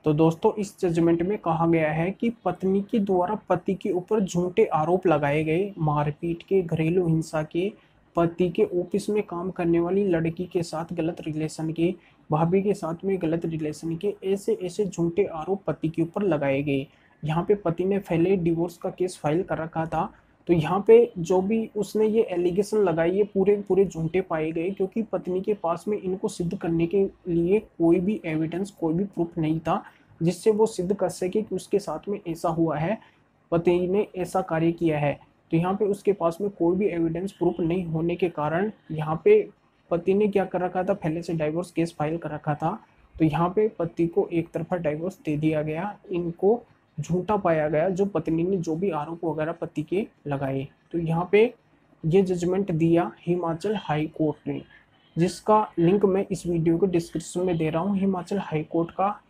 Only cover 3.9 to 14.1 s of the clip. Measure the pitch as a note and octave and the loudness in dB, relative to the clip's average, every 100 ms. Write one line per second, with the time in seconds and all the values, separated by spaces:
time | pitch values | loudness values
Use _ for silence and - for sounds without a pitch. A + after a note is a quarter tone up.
3.9 | F3+ F3 G#3+ F#3 E3+ F3+ F3+ A3 D#3+ D#3 | -4 0 0 2 0 0 2 2 2 2
4.9 | F3+ F3 D3+ D3 D3+ D#3 D#3+ G3+ F#3 D#3 | 2 2 2 2 0 0 0 -2 -2 -2
5.9 | D3 D3+ D3 E3+ E3+ - G3 E3+ D#3+ D#3+ | 0 -2 -4 -6 -6 0 0 0 -2 2
6.9 | F3+ E3+ D#3+ D#3 D#3 D3+ E3+ F#3+ - _ | 2 2 0 0 -4 -4 -4 -4 -8 _
7.9 | _ _ - E3+ E3+ F3+ F3 G#3+ F3+ F3 | _ _ 0 0 2 0 2 0 0 -2
8.9 | G3+ G3+ G#3 G3 F3 F#3 F3+ E3+ E3+ E3+ | -4 0 -2 -2 -6 -8 -2 2 2 2
9.9 | G3 G3+ E3 E3 E3 F3 F3+ E3+ D#3 E3+ | 2 2 2 0 -4 -4 -4 -4 -6 -6
10.9 | E3+ D#3+ E3 D#3+ D3+ D#3 - D#3+ D#3+ E3+ | -4 -4 -6 -8 -4 -6 -4 -6 0 -2
11.9 | F#3+ _ _ _ D3+ E3 F#3+ G3+ G3 D#3+ | -2 _ _ _ 0 2 2 2 -2 -4
12.9 | E3 F#3+ F#3+ E3 E3 E3+ D#3+ D3+ D3+ E3 | -4 -4 -2 0 -2 -2 -4 -6 -6 -6
13.9 | E3 G3+ | -4 -4